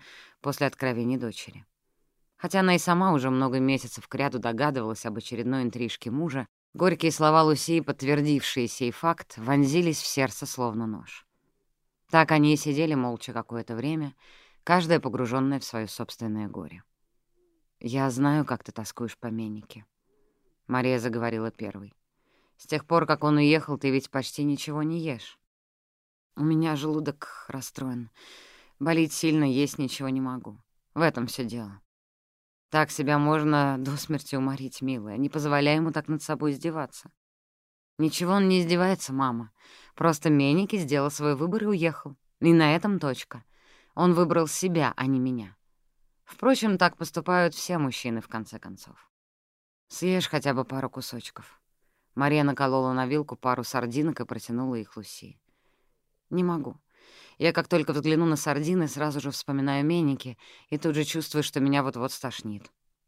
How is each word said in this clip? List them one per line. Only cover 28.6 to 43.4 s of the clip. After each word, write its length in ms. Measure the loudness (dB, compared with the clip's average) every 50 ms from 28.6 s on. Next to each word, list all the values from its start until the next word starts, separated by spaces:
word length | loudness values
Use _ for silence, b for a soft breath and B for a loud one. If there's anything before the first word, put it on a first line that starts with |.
| B B B _
Болит 340 | 0 2 4 4 4 2 0
сильно, 320 | 0 2 2 4 4 4
есть 340 | 4 4 2 2 0 0 -4
ничего 300 | -4 -4 -4 -4 -4 -2
не 120 | -2 -2
могу. 380 | -2 -4 -6 -8 -10 -14 -16 -18 _ _ _ _ _ _ _
В 60 | 0
этом 260 | 2 2 2 0 -4
всё 180 | -4 -4 -6 -6
дело". 360 | -6 -6 -8 -10 -12 -14 -18 -20 _ _ _ _ _ _ _ _ _ _ _ _ _ _ _ _ _
"Так 200 | 2 2 2 2
себя 280 | 0 -2 0 2 4 4
можно 580 | 4 4 4 4 4 4 4 4 4 2 0 -2
до 180 | -2 -4 -4
смерти 400 | -4 -4 -4 -4 -4 -4 -6 -4
уморить, 440 | -2 -2 -2 -4 -6 -8 -10 -10 -6
милая. 380 | -6 -6 -4 -6 -8 -8 -4 -4
Не 100 | -4 -2
позволяй 480 | -2 -2 -2 0 2 2 4 4 4
ему 160 | 4 2 0 -2
так 160 | -4 -4 -4
над 140 | -4 -4 -4
собой 300 | -4 -4 -2 -2 -2 -2
издеваться". 580 | -2 -4 -4 -4 -4 -6 -8 -10 -16 -20 -20 -20 _ _ _ _ _ _ _ _ _ _ _ _ _ _ _ _ -2
"Ничего 340 | 0 0 0 0 0 2 2
он 160 | 4 4 6
не 120 | 4 4
издевается, 520 | 4 2 2 2 2 2 0 -2 -4 -6 -4
мама. 400 | -2 -2 0 -2 -4 -8 -10 B B B B B B B B B
Просто 360 | 0 0 0 0 2 2 4
Меники 460 | 4 6 6 4 4 2 2 0 0
сделал 340 | -2 0 0 0 0 0 0
свой 260 | -2 -2 0 0 0
выбор 280 | 0 0 -2 -2 -2 0
и 20 |
уехал. 500 | 0 0 0 0 0 -2 -4 -8 -16 -18 -18 _ _ _ _
И 120 | 6 8 8
на 220 | 8 8 6 4
этом 240 | 4 2 0 0 0
точка. 460 | 0 -2 -4 -4 -8 -12 -16 -18